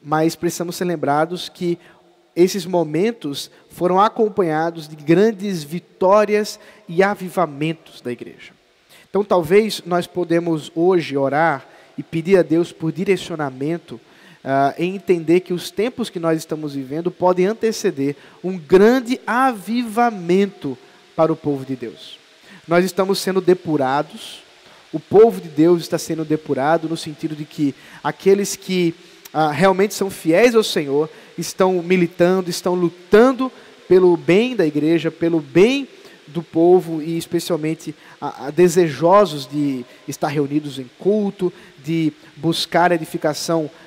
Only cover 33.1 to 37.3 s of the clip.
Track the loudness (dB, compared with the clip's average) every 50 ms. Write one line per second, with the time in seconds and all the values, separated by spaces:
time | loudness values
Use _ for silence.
33.1 | 6 6 6 6 2 0 -6 -8 -8 -14 -20 -20 -20 -20 0 4 4 6 6 6
34.1 | 4 4 2 2 2 2 2 0 0 0 -2 0 0 0 0 2 0 0 0 -4
35.1 | -6 -2 -2 0 0 -2 -4 0 4 4 4 4 2 -2 -6 -10 -16 -20 -20 -20
36.1 | -20 -20 _ -12 -10 -10 -10 _ 0 2 4 6 6 4 4 0 -8 -8 -6 -6
37.1 | -6 -6 -6 -6